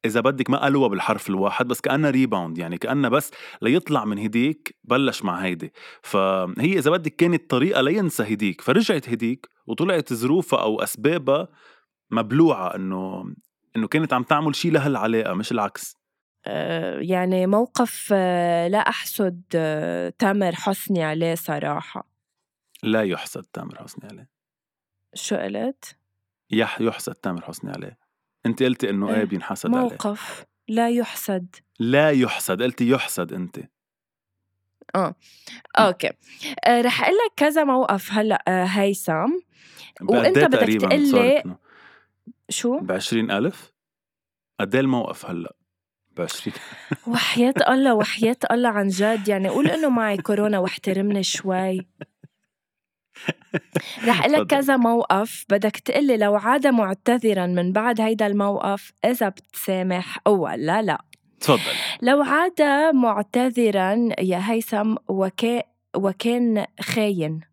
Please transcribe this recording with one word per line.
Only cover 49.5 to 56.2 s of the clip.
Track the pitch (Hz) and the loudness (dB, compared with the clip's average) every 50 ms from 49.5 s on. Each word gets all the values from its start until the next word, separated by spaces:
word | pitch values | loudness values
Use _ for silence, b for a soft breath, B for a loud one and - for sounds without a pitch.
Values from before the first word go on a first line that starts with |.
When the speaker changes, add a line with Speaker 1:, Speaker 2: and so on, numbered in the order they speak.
| - - 285 285 | 2 2 2 2
Speaker 2:
إنه | - 320 311 294 | 2 2 2 2
معي | 254 233 220 214 202 190 | 2 2 2 0 -2 -2
كورونا | 165 - 208 202 208 214 208 196 | 0 0 0 2 2 2 2 0
واحترمني | 180 180 - - - 202 190 190 196 208 202 202 190 | 0 -2 -4 -6 -4 -2 -2 0 0 0 0 0 0
شوي. | 196 - - - 190 185 185 185 190 185 185 | -2 -4 -4 -2 -2 -2 0 0 0 -2 -4
Speaker 1:
<laughs> | 185 _ _ _ - _ _ _ - - _ _ _ _ _ _ _ _ _ _ _ _ _ _ _ _ _ - - - - _ - _ - 165 _ _ _ - B B B B 226 233 | -6 _ _ _ -20 _ _ _ -20 -20 _ _ _ _ _ _ _ _ _ _ _ _ _ _ _ _ _ -10 -8 -8 -8 _ -12 _ -6 -6 _ _ _ -6 B B B B 2 2
Speaker 2:
رح | 233 175 | 2 4
أقول | - 247 | 4 4
لك | 294 302 | 4 2
Speaker 1:
تفضل. | 214 180 | 2 2
Speaker 2:
كذا | 294 277 277 269 269 262 | 2 2 4 4 4 4
موقف، | 240 233 233 233 233 - - 190 214 226 - - - _ | 4 4 4 2 2 2 2 2 2 -2 -6 -14 -2 _
بدك | 196 202 196 214 - - | 0 2 2 0 -2 -2
تقول | - - - - 294 277 | -6 0 0 2 4 4
لي | 247 | 4
لو | 214 | 4